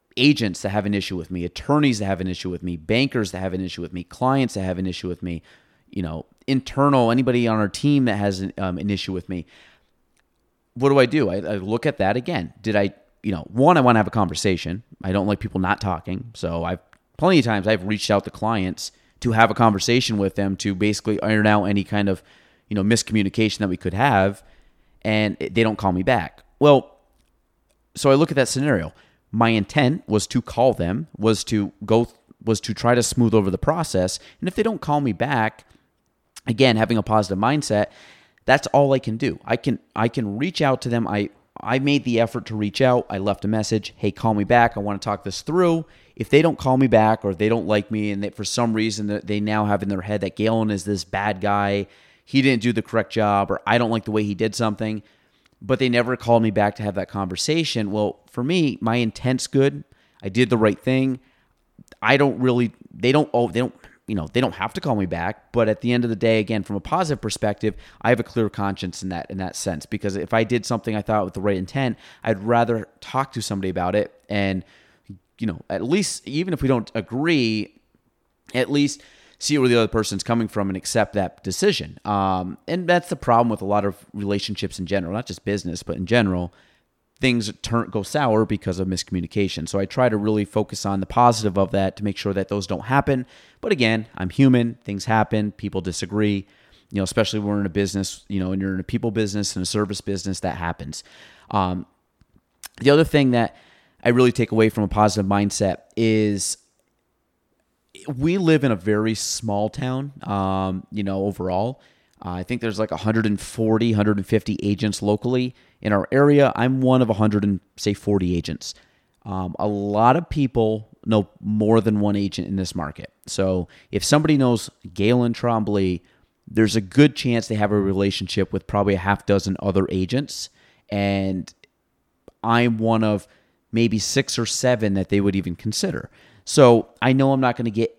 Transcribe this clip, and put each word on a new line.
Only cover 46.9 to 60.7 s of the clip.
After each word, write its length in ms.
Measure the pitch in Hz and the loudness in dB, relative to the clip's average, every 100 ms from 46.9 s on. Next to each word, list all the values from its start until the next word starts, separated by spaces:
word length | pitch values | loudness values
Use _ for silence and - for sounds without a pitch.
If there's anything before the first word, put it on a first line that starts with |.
| 110 107 110 104 | 6 4 2 0
or 80 | |
they 160 | 90 107 | 0 0
don't 160 | 117 85 | 0 0
like 240 | 107 101 | -2 0
me 220 | 110 104 | -4 -2
and 120 | 101 | -4
that 120 | 101 - | -6 -6
for 80 | |
some 300 | 101 - 120 | -8 -2 0
reason 340 | 110 113 101 104 | 0 0 -2 -4
that 180 | 104 - | -4 -4
they 140 | 104 | -4
now 260 | 104 107 104 | 0 0 2
have 160 | 104 | 0
in 80 | 101 | 0
their 120 | 98 | -4
head 200 | 95 104 | -4 -4
that 140 | 95 - | -4 -2
Galen 340 | 110 113 110 | 0 2 0
is 140 | 101 | -2
this 200 | 98 98 | -2 -4
bad 380 | - 95 104 95 | -4 -4 -4 -2
guy, 460 | 101 101 101 101 98 _ _ _ | 0 0 0 -2 -4 _ _ _
he 180 | _ 135 | _ 2
didn't 200 | 135 123 | 4 2
do 100 | 120 | 0
the 100 | 113 | -2
correct 300 | - 117 98 | -2 -2 -2
job, 400 | 113 104 101 95 | 0 2 2 0
or 80 | 95 - | -2 0
I 100 | 117 | 2
don't 140 | 120 | 2
like 140 | 113 104 | -2 -2
the 60 | |
way 120 | 107 | -2
he 120 | 104 92 | -2 -2
did 200 | 110 - | -4 -2
something, 480 | 113 104 110 107 - _ _ _ _ _ | -4 -2 -6 -8 -12 _ _ _ _ _
but 180 | 98 - | -4 0
they 100 | 131 | 2
never 260 | 120 117 123 | 2 0 -2
called 280 | 117 117 | 2 4
me 80 | 110 | 4
back 240 | 101 104 - | 2 0 0
to 80 | |
have 120 | 104 95 | -6 -6
that 140 | 90 | -6
conversation. 800 | 101 95 90 - 160 156 117 101 | -6 -6 -4 -2 0 0 -2 -2
Well, 280 | 104 104 - _ | -2 -2 -4 _
for 140 | - | -6
me, 340 | 127 180 151 - | 0 2 2 0
my 180 | 113 120 | -2 0
intent's 500 | 113 - 127 127 - | -2 -2 -2 -2 0
good. 360 | 139 135 143 - _ _ _ | 2 2 0 -16 _ _ _
I 60 | 98 | -6
did 200 | 98 123 | 0 2
the 80 | 120 | 4
right 220 | 107 | 2